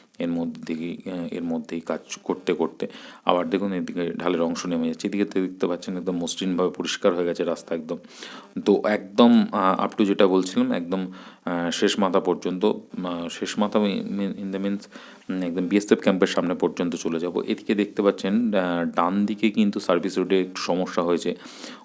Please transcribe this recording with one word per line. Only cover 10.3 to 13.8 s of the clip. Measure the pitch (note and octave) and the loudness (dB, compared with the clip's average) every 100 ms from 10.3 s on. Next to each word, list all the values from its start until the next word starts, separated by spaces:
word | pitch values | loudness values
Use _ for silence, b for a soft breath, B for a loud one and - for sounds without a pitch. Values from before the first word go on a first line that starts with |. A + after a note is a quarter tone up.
| F#2 F2+ B2 B2+ | 6 2 0 0
একদম, | G2+ E2 F#2+ F#2 B B B F2+ | 0 -2 -4 -4 B B B -6
আহ, | F2 E2+ | -2 -2
শেষ | - G2+ G#2 | 0 0 2
মাথা | F#2+ F#2 | 2 2
পর্যন্ত, | F2+ E2+ F#2+ F#2 G#2+ | 2 -2 -2 0 0
আহ, | - - - F2+ E2+ E2+ | 0 -6 -8 -6 -6 -6
শেষ | - F#2+ - | -6 -6 -2
মাথা | G#2 | 2
in | A2 | 2